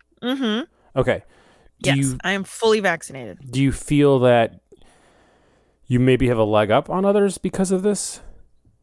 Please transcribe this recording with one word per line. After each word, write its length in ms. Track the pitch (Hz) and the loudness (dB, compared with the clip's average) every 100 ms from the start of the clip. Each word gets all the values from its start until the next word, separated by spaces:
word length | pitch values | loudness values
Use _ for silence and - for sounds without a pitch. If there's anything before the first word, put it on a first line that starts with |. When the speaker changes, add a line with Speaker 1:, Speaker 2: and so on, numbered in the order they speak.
| _ _ | _ _
Speaker 1:
Mm-hmm. 400 | 240 269 240 214 330 _ _ 135 | -6 -4 -2 -4 -6 _ _ -4
Speaker 2:
Okay. 240 | 123 90 - _ _ _ _ - | -2 -4 -6 _ _ _ _ -6
Do 60 | - | 0
Speaker 1:
Yes, 60 | 139 | 0
Speaker 2:
you, 200 | 135 127 | 0 -4
Speaker 1:
I 80 | 180 | -4
am 120 | 196 | -4
fully 360 | 185 - 226 214 | -6 -2 0 2
vaccinated. 580 | 190 165 - 135 110 - 131 | 0 -4 -8 -16 -16 -16 -8
Speaker 2:
do 100 | 127 | 0
you 100 | 139 | 0
feel 460 | 113 - 147 143 131 | -2 -2 2 4 4
that 400 | 123 120 113 - _ - _ _ _ _ _ _ _ _ _ _ - | 4 4 2 -4 _ -20 _ _ _ _ _ _ _ _ _ _ -4
you 140 | 123 | 0
maybe 280 | 131 127 123 | 2 2 2
have 120 | 113 | 0
a 40 | |
leg 280 | 107 107 104 | 2 2 2
up 180 | 123 - | 2 0
on 160 | 175 202 | -2 0
others 320 | 208 202 - | 2 0 -2
because 340 | 185 - 190 | -6 -4 -2
of 120 | 190 | 0
this? 360 | 208 196 - - - - - _ _ _ | -2 -4 -6 -12 -18 -20 -20 _ _ _